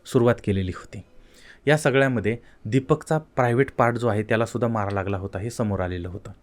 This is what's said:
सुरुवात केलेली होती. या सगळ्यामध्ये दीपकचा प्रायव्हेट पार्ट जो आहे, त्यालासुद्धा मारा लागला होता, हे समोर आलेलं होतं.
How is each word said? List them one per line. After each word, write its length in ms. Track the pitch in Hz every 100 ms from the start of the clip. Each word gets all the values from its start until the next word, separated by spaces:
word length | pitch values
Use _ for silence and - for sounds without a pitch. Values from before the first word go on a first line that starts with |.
| -
सुरुवात 280 | 131 123 113
केलेली 280 | - 98 92 -
होती. 260 | - 101 - - - - - - 139
या 120 | 151
सगळ्यामध्ये 600 | 151 135 135 120 101 117 - -
दीपकचा 540 | 110 131 131 156 - 156
प्रायव्हेट 520 | 156 - 123 120 135 -
पार्ट 160 | 120
जो 140 | 120 117
आहे, 140 | 107
त्यालासुद्धा 460 | 107 113 113 117 117
मारा 220 | 113 101
लागला 260 | 101 95 95
होता, 220 | 98 95
हे 120 | 117
समोर 300 | - 107 95
आलेलं 280 | 90 90 87
होतं. 240 | 95 101 -